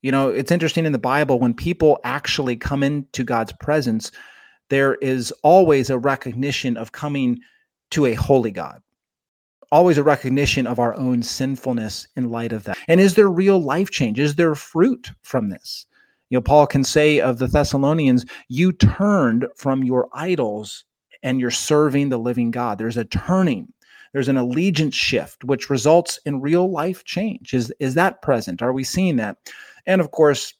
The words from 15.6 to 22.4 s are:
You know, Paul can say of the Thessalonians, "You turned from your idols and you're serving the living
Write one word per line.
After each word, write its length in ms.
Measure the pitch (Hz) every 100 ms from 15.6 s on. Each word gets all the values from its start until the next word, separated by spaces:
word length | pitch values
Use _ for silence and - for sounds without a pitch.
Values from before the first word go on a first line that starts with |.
| - - - _ _ _ _
You 80 | 127
know, 60 |
Paul 240 | - 151 143
can 180 | 139
say 360 | 131 156 151 147
of 180 | 131 120
the 100 | 127
Thessalonians, 760 | 147 143 139 139 160 143 123 117 - _
"You 240 | 123 180
turned 720 | 180 - - 202 202 131 113 131 -
from 280 | 139 135
your 240 | 127 127 -
idols 720 | 127 165 175 117 104 107 - _ _ _ _
and 180 | - 127
you're 100 | 123
serving 580 | 117 - 151 151 139 143
the 100 | 127
living 320 | 117 123